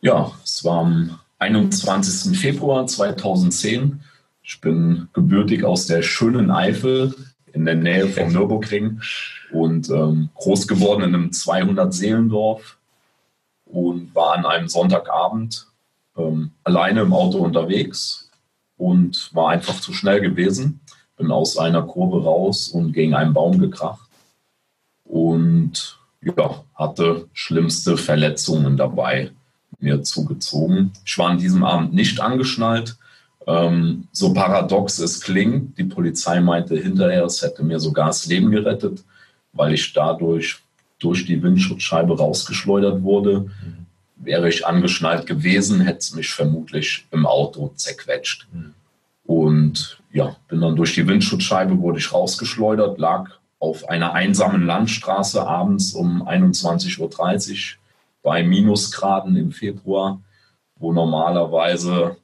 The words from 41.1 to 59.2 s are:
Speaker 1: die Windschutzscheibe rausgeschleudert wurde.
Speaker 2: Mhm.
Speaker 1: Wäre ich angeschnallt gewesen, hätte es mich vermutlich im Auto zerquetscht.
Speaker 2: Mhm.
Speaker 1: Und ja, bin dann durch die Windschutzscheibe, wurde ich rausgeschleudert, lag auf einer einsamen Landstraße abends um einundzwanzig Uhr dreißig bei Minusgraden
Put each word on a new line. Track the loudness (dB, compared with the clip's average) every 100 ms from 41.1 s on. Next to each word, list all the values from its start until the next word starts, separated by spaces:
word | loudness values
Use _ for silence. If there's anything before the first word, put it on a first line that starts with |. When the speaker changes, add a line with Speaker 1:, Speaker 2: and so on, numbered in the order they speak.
| -2 0
Speaker 1:
die | 0
Windschutzscheibe | 4 4 2 -2 -4 0 2 2
rausgeschleudert | 0 0 -4 -6 0 2 2 0
wurde. | 2 2 2 0
Speaker 2:
Mhm. | -2 -10 -16 -16 -20 _ _
Speaker 1:
Wäre | _ -4 0 0
ich | 0
angeschnallt | 0 2 2 0 0 -2 -2
gewesen, | -2 2 2 2 2
hätte | 2 0
es | -6
mich | -8 -8
vermutlich | -2 0 0 -4 -6 -4 -6 -6
im | 0 2
Auto | 2 0 -4 -10
zerquetscht. | -8 -10 -10 -6 -6 -4 -8 -10
Speaker 2:
Mhm. | -16 -16 -18 _ _ _ _ -2
Speaker 1:
Und | 2 4 4 4 0 -10 -14 _
ja, | -2 -2 -4 _
bin | 0
dann | 0 2
durch | 0
die | 2 2
Windschutzscheibe, | 2 2 0 0 0 2 2
wurde | 0 -2
ich | -2
rausgeschleudert, | 0 0 -2 -6 -2 0 2 0 0
lag | 0 -2 -4 -16 _ _
auf | -6 -6 -6
einer | -2 -2
einsamen | 0 0 2 2 2 2
Landstraße | 2 0 -2 -2 -2 0 -2
abends | -2 -2 0 0 -2
um | -2 -2 -2 0
einundzwanzig | 4 4 4 0 -2 -2 -6
Uhr | -8
dreißig | -2 -2 0 -2 -8 -10 -12 _ _ _ _
bei | -2 0
Minusgraden | 2 4 4 2 -2 -4 0 0